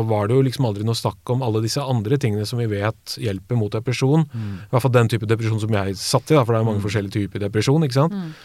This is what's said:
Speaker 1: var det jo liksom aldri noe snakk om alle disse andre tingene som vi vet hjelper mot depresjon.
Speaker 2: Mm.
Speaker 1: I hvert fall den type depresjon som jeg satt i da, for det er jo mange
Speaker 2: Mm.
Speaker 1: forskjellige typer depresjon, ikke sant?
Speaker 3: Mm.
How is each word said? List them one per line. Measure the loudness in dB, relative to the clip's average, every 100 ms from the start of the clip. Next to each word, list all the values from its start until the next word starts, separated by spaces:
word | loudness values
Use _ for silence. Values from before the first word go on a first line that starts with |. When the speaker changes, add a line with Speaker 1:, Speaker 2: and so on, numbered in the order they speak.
| 2
Speaker 1:
var | 0 2
det | 2
jo |
liksom | 2 0
aldri | -2 0 -2
noe | -2
snakk | -4 -4 -4
om | -2
alle | 0 0
disse | 0 -2
andre | -2 -2 0 0
tingene | 0 -2 -2
som | -4
vi | -2
vet | -2 -2 -4 -10 -6
hjelper | -6 -6 -2 -2
mot | 0
depresjon. | -2 -4 0 2 2 2
Speaker 2:
Mm. | -4 -8 -8
Speaker 1:
I | -2
hvert | 0
fall | 4 4
den | 4
type | 2 0
depresjon | 0 0 0
som | 0 0
jeg | 0 -4
satt | -2 -2 2
i | 2
da, | 4
for |
det | 2
er |
jo | 2
mange | 0
Speaker 2:
Mm. | -2
Speaker 1:
forskjellige | -2 -2
typer | -4 -4 -4
depresjon, | -2 0 2 2
ikke | 2 2
sant? | 0
Speaker 3:
Mm. | -2 -8 -12